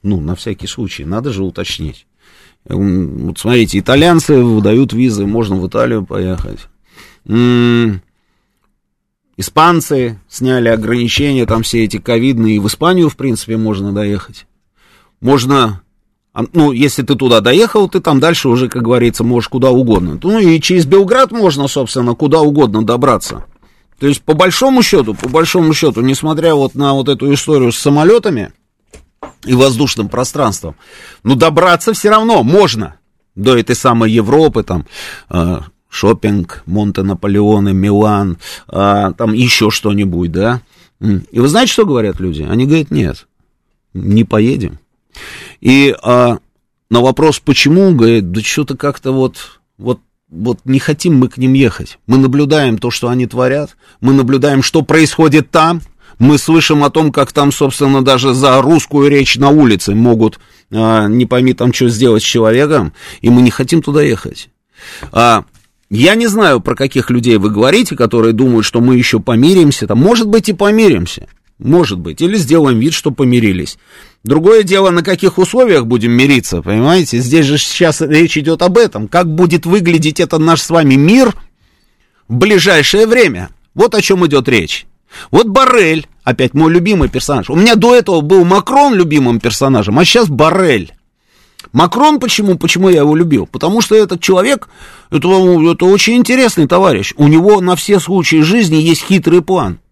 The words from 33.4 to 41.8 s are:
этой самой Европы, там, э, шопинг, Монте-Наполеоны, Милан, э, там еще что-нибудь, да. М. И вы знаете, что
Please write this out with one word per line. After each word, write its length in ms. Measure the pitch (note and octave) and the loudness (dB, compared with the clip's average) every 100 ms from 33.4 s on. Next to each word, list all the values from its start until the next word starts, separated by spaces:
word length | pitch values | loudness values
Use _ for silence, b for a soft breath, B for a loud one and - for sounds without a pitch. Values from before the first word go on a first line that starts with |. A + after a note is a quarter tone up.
| G#2+ B2 | 0 0
этой 180 | - A#2 | 0 -2
самой 360 | C3 A#2 A2+ | 0 0 2
Европы, 520 | A2+ G2+ C#3+ D#3+ A2+ | 0 2 2 2 0
там, 220 | G2+ F2 C#2+ B B B B | -4 -6 -8 B B B B
э, 300 | F2 F2 F2 D2+ _ _ | -4 -4 -6 -10 _ _
шопинг, 760 | - G2+ A2+ G#2+ G2+ E2+ - - | -2 0 0 -2 -4 -6 -12 -8
Монте-Наполеоны, 1080 | G2 G#2 F#2+ F#2+ F#2 G2+ G2+ G#2 G#2+ G2+ | -4 -4 -4 -4 -4 -2 0 2 2 0
Милан, 640 | F#2+ G2+ G2+ G#2+ G#2 G2 F2 B B B | 0 0 0 0 0 -4 -6 B B B
э, 460 | F2 G2+ G2+ G2 E2 | -4 0 0 -2 -4
там 160 | A2+ | -4
еще 360 | A2 B2 - G#2+ | 0 -2 0 -2
что-нибудь, 640 | - A2 G2+ G2 E2+ F2 | -2 -4 -2 -2 -4 -4
да. 300 | E2 G#2+ B2 b b b _ | -2 -4 -4 b b b _
М. 240 | G#2+ G2 - | -4 -4 -4
И 80 | - | -2
вы 80 | C3 | 0
знаете, 240 | F#3 B3+ | 2 0
что 140 | - | 0